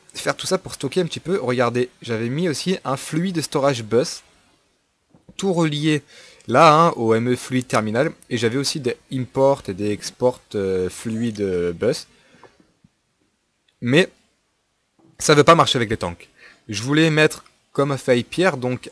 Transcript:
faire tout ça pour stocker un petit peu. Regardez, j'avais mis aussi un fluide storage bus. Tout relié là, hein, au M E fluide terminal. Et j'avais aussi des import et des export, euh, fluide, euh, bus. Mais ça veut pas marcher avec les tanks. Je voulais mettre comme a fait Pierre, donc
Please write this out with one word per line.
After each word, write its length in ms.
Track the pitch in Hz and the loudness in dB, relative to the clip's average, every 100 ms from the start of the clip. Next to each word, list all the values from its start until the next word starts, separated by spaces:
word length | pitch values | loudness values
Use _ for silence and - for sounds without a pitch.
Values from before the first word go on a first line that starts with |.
| _ | _
faire 220 | - 147 139 | -8 -4 -4
tout 100 | - | -4
ça 100 | 185 | -4
pour 160 | 131 | -6
stocker 280 | - 135 185 | -8 -6 -2
un 60 | 170 | -4
petit 140 | - | -4
peu. 180 | 160 190 | -6 -4
Regardez, 500 | 120 123 120 120 127 _ | -2 0 0 0 -2 _
j'avais 280 | - 110 117 | -8 -4 -4
mis 200 | 143 180 | -2 -2
aussi 300 | 135 175 190 | -2 -2 -4
un 120 | - 135 | -4 -6
fluide 460 | - 156 190 165 | -4 -4 -2 -4
storage 400 | - 156 135 123 | -4 0 0 0
bus. 400 | 107 117 160 - - _ _ _ _ _ _ _ _ _ _ - | 0 0 0 -4 -16 _ _ _ _ _ _ _ _ _ _ -6
Tout 160 | 196 | -2
relié 500 | 170 160 147 156 151 - - - - - | 0 0 0 0 -2 -4 -20 -20 -16 0
là, 260 | 120 160 | 6 8
hein, 200 | 151 170 - | 8 6 4
au 180 | 113 | 2
M 180 | 113 120 | 2 2
E 40 | 123 | -2
fluide 300 | - 131 123 | -2 -4 -2
terminal. 460 | 120 107 113 160 - - | -2 0 0 -2 -4 -8
Et 80 | 120 | -2
j'avais 180 | 113 127 | -2 -2
aussi 240 | 135 160 | -4 -4
des 160 | 120 - - | -4 -6 -6
import 500 | 135 120 131 135 135 - | -8 -4 2 2 2 -4
et 60 | |
des 160 | 95 104 | -6 -4
export, 500 | 101 - - 123 123 _ | -4 -8 -2 -2 -2 _
euh, 340 | 104 95 92 92 | -4 -2 -2 -2
fluide, 520 | - 120 110 117 104 | -6 -8 -4 -4 -4
euh, 320 | 98 90 87 | -2 -2 -2
bus. 340 | 85 104 160 - _ _ _ - _ _ _ _ _ _ _ _ _ _ _ _ _ | -2 -2 -2 -6 _ _ _ -20 _ _ _ _ _ _ _ _ _ _ _ _ _
Mais 300 | 120 143 190 _ _ _ _ _ _ _ _ _ _ - | 0 2 2 _ _ _ _ _ _ _ _ _ _ -4
ça 160 | - | 4
veut 100 | 147 | 4
pas 100 | 147 | 6
marcher 220 | 165 135 135 | 4 4 0
avec 140 | 107 | -2
les 60 | 110 | -4
tanks. 320 | 90 85 - _ - _ - | -6 -8 -16 _ -20 _ -12
Je 140 | 104 | -8
voulais 280 | 123 151 160 | -2 2 2
mettre 340 | 151 156 - - _ _ | 4 2 0 -18 _ _
comme 200 | - 139 | -2 -2
a 60 | 135 | 0
fait 240 | - 123 | 0 0
Pierre, 340 | 117 - 185 135 | 0 0 0 0
donc 340 | 123 123 - | -4 -6 -10